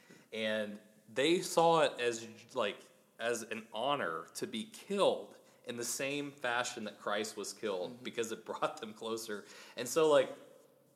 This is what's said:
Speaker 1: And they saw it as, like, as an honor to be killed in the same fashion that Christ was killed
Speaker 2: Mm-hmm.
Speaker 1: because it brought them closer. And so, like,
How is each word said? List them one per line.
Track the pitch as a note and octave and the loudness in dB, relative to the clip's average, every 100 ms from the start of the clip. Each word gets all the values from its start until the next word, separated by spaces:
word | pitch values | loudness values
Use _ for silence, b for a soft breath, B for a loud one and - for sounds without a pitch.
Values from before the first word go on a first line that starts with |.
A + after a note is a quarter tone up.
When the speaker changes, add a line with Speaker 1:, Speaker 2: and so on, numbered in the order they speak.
| B B B | B B B
Speaker 1:
And | A2 A2 A2 G#2 G#2 - - - | -4 0 0 -2 -6 -16 -20 -6
they | A2 D3 F3+ | 2 4 4
saw | E3+ - E3+ E3 | 2 4 6 6
it | C3+ - | 4 4
as, | A#2+ A2+ A2+ G#2+ - B2+ | 0 0 -8 -16 -8 -2
like, | G#2 - - _ _ - | -2 -4 -14 _ _ -6
as | A#2 A#2 | -2 -2
an | A2 A2+ A2 | -4 -8 -8
honor | G#2+ C3 C#3+ F2+ E2 E2 - | -4 0 0 0 -4 -8 -8
to | A#2+ | -6
be | A2 G#2+ - - | -6 -8 -12 -6
killed | G3+ D3+ F#2 G2+ - b b - | 2 4 2 -4 -18 b b -10
in | A#2+ | -6
the | |
same | A#2+ - C#3 C#3+ C#3+ | -4 -4 -2 -4 -6
fashion | C#3 B2 A#2+ B2 - | -6 -2 0 -2 -4
that | G#2 - | -8 -6
Christ | G#2+ G#2 G#2+ - | -2 -2 -2 -6
was | G2 | -8
killed | - G#2+ F#2 E2+ B2 | -4 -4 -2 -4 -8
Speaker 2:
Mm-hmm. | |
Speaker 1:
because | B2 A#2 A2 | -8 -6 -4
it | A2 - | -6 -8
brought | - - - | -4 -4 -4
them | A2+ | -12
closer. | G#2+ A2+ A2+ A2+ G#2 - B B - | -10 -6 -6 -6 -10 -10 B B -8
And | B2+ | 0
so, | D#3+ D#3 | 4 8
like, | C#3+ B2+ - - - - _ _ | 8 6 -2 -16 -20 -20 _ _